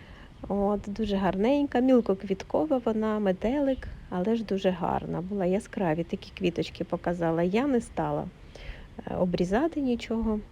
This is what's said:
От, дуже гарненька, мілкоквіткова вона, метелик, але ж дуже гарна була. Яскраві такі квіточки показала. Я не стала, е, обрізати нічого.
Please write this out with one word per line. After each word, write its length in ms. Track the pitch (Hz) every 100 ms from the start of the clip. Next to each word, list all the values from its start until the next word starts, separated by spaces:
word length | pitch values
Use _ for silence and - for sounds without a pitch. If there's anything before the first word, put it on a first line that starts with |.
| - - - - -
От, 320 | 98 196 208 202
дуже 300 | 202 208 196
гарненька, 640 | 196 190 220 285 285 247
мілкоквіткова 1000 | 254 254 226 190 196 196 - - - 254
вона, 340 | 247 220 220 214
метелик, 720 | 202 185 214 285 269 262 - - -
але 260 | 180 180 226
ж 80 |
дуже 260 | 214 196 190
гарна 500 | 180 165 - - 165
була. 260 | 180 202 180
Яскраві 580 | 190 - - 185 156
такі 280 | 165 196 - -
квіточки 460 | 180 165 165 -
показала. 580 | 185 175 - 180 170 165
Я 240 | 175 214 285
не 140 | 247
стала, 440 | 226 - 156 147 180 - - - - - - - -
е, 80 |
обрізати 680 | - 185 175 180 202 330 311
нічого. 600 | 269 233 - 226 220 214 202